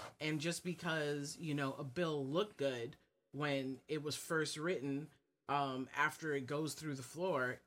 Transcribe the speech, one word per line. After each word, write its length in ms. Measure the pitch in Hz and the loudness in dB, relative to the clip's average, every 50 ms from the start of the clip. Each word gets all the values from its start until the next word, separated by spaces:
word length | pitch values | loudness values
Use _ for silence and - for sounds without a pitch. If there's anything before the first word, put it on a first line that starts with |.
| - - - - | -10 -10 -8 -4
And 200 | 151 156 156 147 | -2 0 0 2
just 240 | 143 170 170 - - | 0 0 -2 -2 -2
because, 720 | 180 170 - 170 175 160 156 147 147 147 147 143 147 - - | -4 -4 -2 -2 0 2 2 2 2 0 0 -2 -4 -6 -6
you 160 | 175 156 143 | -2 0 0
know, 200 | 143 139 135 135 - | 2 0 0 -2 -4
a 60 | 151 | -6
bill 400 | 131 123 180 175 160 151 143 135 | -4 -2 0 0 2 2 0 0
looked 300 | 131 147 175 208 214 - | 2 2 2 2 2 0
good 400 | - 139 139 127 120 117 139 - - _ _ _ _ _ _ | 0 2 2 2 2 -2 -4 -6 -12 _ _ _ _ _ _
when 460 | - 139 151 147 139 139 131 131 131 123 - - | -4 0 2 2 2 2 2 -2 -4 -6 -4 -2
it 140 | 151 151 | -2 -2
was 140 | 143 151 - | 0 -2 -4
first 400 | - - - 170 160 156 147 - | -4 -2 0 2 2 2 2 0
written, 520 | 156 151 175 185 127 131 143 139 139 156 - - _ _ _ _ _ _ - | 0 0 2 2 2 2 0 0 0 -2 -6 -12 _ _ _ _ _ _ 0
um, 400 | 139 143 139 135 131 131 131 - - | 2 2 2 2 0 -2 -4 -2 2
after 380 | 139 147 151 - - 160 156 143 | 4 4 4 2 0 -2 0 0
it 120 | 139 127 | 0 0
goes 280 | 120 147 147 160 147 - | 0 -2 0 0 -2 -4
through 200 | - 156 151 143 | -4 -4 -4 -4
the 80 | 131 123 | -4 -6
floor 560 | - - 156 180 190 165 135 127 123 120 - - | -10 -4 -2 0 2 2 2 2 0 -2 -4 -10